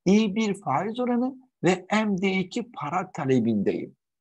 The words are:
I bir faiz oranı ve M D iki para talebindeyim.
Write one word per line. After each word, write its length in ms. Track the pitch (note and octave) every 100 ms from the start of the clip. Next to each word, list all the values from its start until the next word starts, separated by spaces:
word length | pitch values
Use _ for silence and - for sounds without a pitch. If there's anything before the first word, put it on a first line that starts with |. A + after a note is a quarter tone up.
| F3+
I 280 | G#3 G#3+
bir 200 | G#3+ G#3+
faiz 460 | F#3 D3 C#3 G#3 A#3
oranı 340 | B3 A#3+ B3+ - _ _
ve 240 | E3 F#3 -
M 280 | G#3+ G#3+ F#3
D 80 | G3
iki 420 | F#3+ F3+ A#3+ -
para 380 | - D3 F#3 F#3
talebindeyim. 840 | - C3+ B2+ A2+ G#2 G2 E2 - - _ _